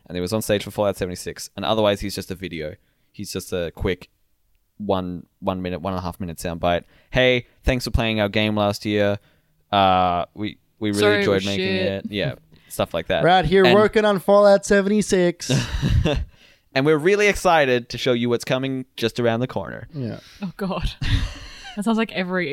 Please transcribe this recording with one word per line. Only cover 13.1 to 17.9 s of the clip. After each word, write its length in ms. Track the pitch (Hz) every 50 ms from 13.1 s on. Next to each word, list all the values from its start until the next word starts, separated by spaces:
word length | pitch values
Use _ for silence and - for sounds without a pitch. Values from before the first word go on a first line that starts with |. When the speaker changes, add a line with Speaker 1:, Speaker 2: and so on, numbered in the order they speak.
| - 78 -
Speaker 3:
We're 60 | 160
out 160 | 185 185 165
here 180 | 147 185 196 185
Speaker 1:
And 100 | 180 190
Speaker 3:
working 300 | 208 214 202 - 220 208
on 140 | 208 202 180
Fallout 460 | - - 202 202 208 202 196 196 -
seventy-six. 840 | - 208 202 190 196 214 214 196 - 208 185 180 175 175 - - - - 135 120 - - - 143 131 - - -
Speaker 1:
<laughs> 60 | 160 143 113 - - - _ - _ _ _ _ _ _
And 120 | 135 135
we're 120 | 151 160 147
really 300 | 147 185 202 202 208 208
excited 600 | 190 - - 185 170 160 143 131 123 123 120
to 80 | -